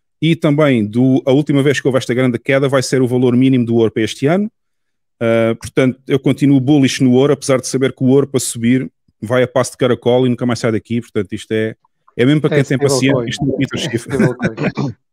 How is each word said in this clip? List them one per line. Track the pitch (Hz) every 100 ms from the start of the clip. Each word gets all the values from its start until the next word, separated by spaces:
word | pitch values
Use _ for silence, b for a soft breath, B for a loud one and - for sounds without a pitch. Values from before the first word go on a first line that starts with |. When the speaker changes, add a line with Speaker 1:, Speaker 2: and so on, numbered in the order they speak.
| _ -
Speaker 1:
e | 156 160
também | 156 147 147 120 104
do, | 117 131 131 139
a |
última | 139 151 139
vez | 143 131
que | 143
houve | 127
esta | -
grande | 120 131 110
queda, | - 135 139
vai | 135
ser | 123 131
o | 123
valor | 127 127 120
mínimo | 131 131 117
do |
ouro | 117 110
para | 117
este | 107 - 135
ano. | 185 214 _ _ _ _ _ _ -
Ah, | 117 113 113 113
portanto, | - - 131 - -
eu | 139
continuo | 143 127 139 139
bullish | 123 151 131 -
no | 131
ouro, | 123 143
apesar | 139 - 131
de | -
saber | 131 127
que | -
o | 127
ouro | 139 139
para | 131
subir | - 120 117 131 160 _ _ -
vai | 104 127
a | 120
passo | 127 120
de | -
caracol | 127 117 120 127 127
e |
nunca | 120 123
mais | 117
sai | 120
daqui. | 107 - 117
Portanto, | - 110 95
isto | 104 -
é, | 110 110 - _ _ _ -
é |
mesmo | 127 151
para | 143 147
Speaker 2:
É |
Speaker 1:
quem |
tem | 135 135
Speaker 2:
stablecoin. | 139 135 135
Speaker 1:
paciência. | 131 120
Isto | - 135
é |
o | -
Peter | 139 -
Schiff. | 156 117
Speaker 2:
É | -
stablecoin. | 135 135 123 - 113 151 - 139 -
Speaker 1:
<laughs> | _